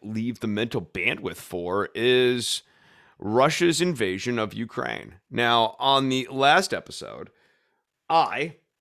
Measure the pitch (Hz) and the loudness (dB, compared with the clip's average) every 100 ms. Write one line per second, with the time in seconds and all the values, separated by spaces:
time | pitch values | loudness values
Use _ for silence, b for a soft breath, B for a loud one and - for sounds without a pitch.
0 | 107 110 117 113 110 104 117 113 85 95 | -8 -4 -4 -4 -4 -2 -2 -4 -6 -4
1 | 87 - 95 82 - 90 87 98 98 - | -2 -2 -6 -10 -10 -8 -4 -2 -2 0
2 | 120 127 123 123 110 - - b b b | 2 4 4 0 -2 -6 -8 b b b
3 | b b 95 113 143 156 175 160 180 139 | b b 0 4 4 4 2 2 0 0
4 | 98 95 120 120 107 82 117 - 127 - | -2 -2 -4 -4 -4 -6 -8 -6 -6 -6
5 | 53 85 _ 113 120 117 113 - 135 139 | -12 -20 _ 0 4 4 4 2 2 4
6 | 135 131 127 135 135 165 185 92 - - | 2 -2 -2 2 4 4 2 -4 -8 -14
7 | - 60 85 _ _ _ _ _ _ _ | -14 -14 -16 _ _ _ _ _ _ _
8 | - 165 151 117 160 - _ _ | 0 2 2 0 -6 -10 _ _